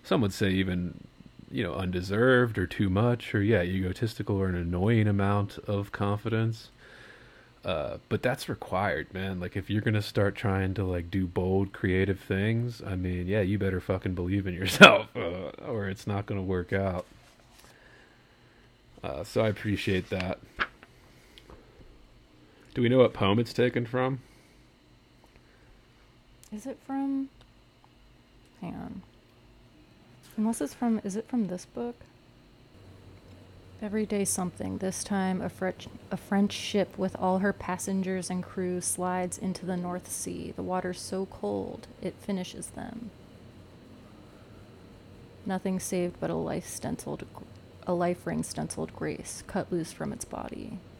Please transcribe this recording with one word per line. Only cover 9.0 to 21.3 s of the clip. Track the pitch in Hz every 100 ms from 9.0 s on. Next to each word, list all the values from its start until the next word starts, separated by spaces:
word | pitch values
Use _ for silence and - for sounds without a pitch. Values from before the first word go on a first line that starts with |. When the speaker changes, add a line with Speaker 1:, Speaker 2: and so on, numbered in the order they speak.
| -
Speaker 1:
man. | 92 95 92
Like, | 90 101
if | -
you're | 101
gonna | 113 107
start | 104 - 101 98
trying | 107 95 95
to, | 95
like, | 92 90 85
do | 95 90
bold, | 90 92 95 98
creative | - 98 92 95 92
things, | - 95 104 113 120 117 -
I | 92
mean, | 90 90 90
yeah, | 107
you | 95 101
better | 95 92
fucking | - 95 101 90
believe | 87 101 95
in |
yourself, | 87 95 - 202 - 107
<laughs> | 123
uh, | 87 90 80 - -
or | 113 98
it's | 95 -
not | 101 101
gonna | 101
work | 92 92 85
out. | 98 98 90 - - - - - - - - - - - - - - - - - - - -
Uh, | - 69
so | - 117
I | 110
appreciate | 101 107 95 - 92 -
that. | 95 92 - - - - - - - - - -